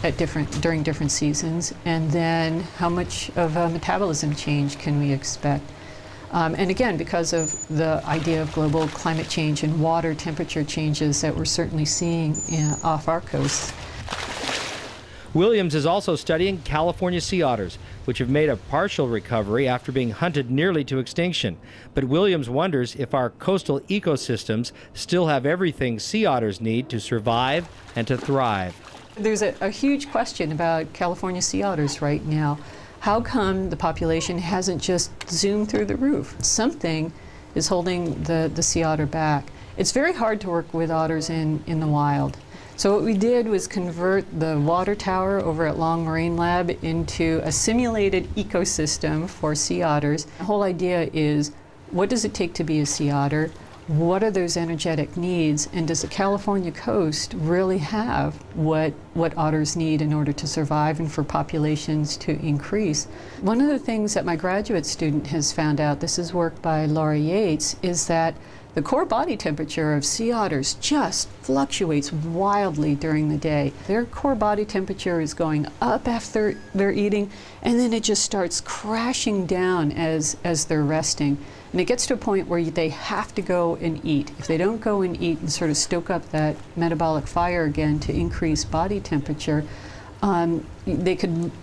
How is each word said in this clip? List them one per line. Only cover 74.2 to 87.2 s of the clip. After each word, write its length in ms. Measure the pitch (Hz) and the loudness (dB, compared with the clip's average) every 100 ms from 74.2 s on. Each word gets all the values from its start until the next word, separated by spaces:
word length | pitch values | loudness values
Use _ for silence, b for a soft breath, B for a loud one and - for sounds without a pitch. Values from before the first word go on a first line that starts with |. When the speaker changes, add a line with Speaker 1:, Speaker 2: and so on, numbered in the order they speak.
| 285 | 0
Speaker 1:
body 300 | 254 208 208 | 2 2 2
temperature 560 | 208 202 190 196 190 170 | 0 -2 -2 -4 0 0
is 140 | 156 | 0
going 320 | - 160 151 147 - | 0 0 2 -2 -2
up 260 | 240 269 247 | 0 0 0
after 500 | 233 - 220 214 - - | -2 -2 0 0 -2 -4
they're 160 | 190 196 | 0 2
eating, 400 | 202 202 208 202 B B B | 2 2 2 0 B B B
and 180 | - 233 | 2 4
then 140 | 247 | 4
it 100 | 220 | 2
just 200 | 220 208 | 2 0
starts 400 | - 202 175 - | 0 0 0 -2
crashing 800 | - - 208 226 240 254 - 202 | -6 -8 -4 -2 0 0 0 0
down 480 | 175 185 185 185 147 | 0 2 2 2 2
as, 460 | 156 160 160 151 - | 0 0 0 -2 -2
as 220 | 175 160 | -2 -2
they're 200 | - 156 | 0 2
resting. 520 | 143 156 147 - 147 143 B B B | 2 2 0 0 0 0 B B B
And 100 | 180 | -2
it 20 | |
gets 220 | 175 247 - | 0 0 0
to 80 | |
a 20 | 254 | 0
point 320 | - 196 - | 0 0 0
where 160 | 170 | 0
they 240 | 165 165 160 | 0 0 -2
have 460 | 135 - 202 214 | -2 -4 -4 -4
to 80 | - | -6
go 340 | 180 180 170 170 | 0 2 2 0
and 260 | 165 156 - | -2 -2 0
eat. 260 | 147 - - | 0 0 -8
If 80 | - | -2
they 100 | 160 | 2
don't 240 | 185 220 | 2 0
go 220 | 226 202 | 0 2
and 180 | 185 165 | 0 0
eat 200 | 175 156 | -2 0
and 120 | 170 | -2
sort 180 | - 160 | -2 0
of 60 | 147 | 0
stoke 320 | - 175 170 | 0 0 0
up 220 | 175 - | -2 -2
that 260 | 156 151 147 - | 0 0 -2 -8
metabolic 520 | - 170 160 165 156 | -2 0 2 2 0